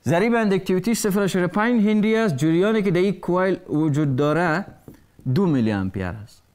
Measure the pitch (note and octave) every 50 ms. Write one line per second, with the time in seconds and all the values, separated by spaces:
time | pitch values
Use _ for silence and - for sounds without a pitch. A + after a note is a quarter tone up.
0 | _ A#2+ D#3 E3+ G3+ A#3+ A#3 A#3 A3 G#3 G3 F#3 F#3+ - F#3+ F3+ E3+ A#3 A#3 -
1 | - G#3+ F#3 G#3 G3+ F#3 - F#3+ F3+ F3 F3 G#3 G#3+ A#3 B3 A#3 G3+ G#3+ G#3+ G#3+
2 | G3+ A3 A3 A3 A3+ G#3+ D3+ B2+ C#3+ D#3+ D#3+ E3+ F#3 G#3+ A3 A3 G3 G3+ E3+ E3+
3 | F#3 G3+ F#3+ G3 - - F3 F3+ F#3 G3 F#3 - - - - D3 D#3 D#3+ C#3+ C#3+
4 | D#3 C#3+ C3 B2+ D3 D3+ D3+ D#3+ F3 E3+ D3+ F3 G3 - - - _ - - -
5 | _ _ _ - - C3 B2+ D3+ G3+ F3+ D3+ C3 A#2 A2 G#2+ G2 F#2+ F#2 F#2+ G2+
6 | F#2+ F2+ F2 G#2+ G#2 - - - _ _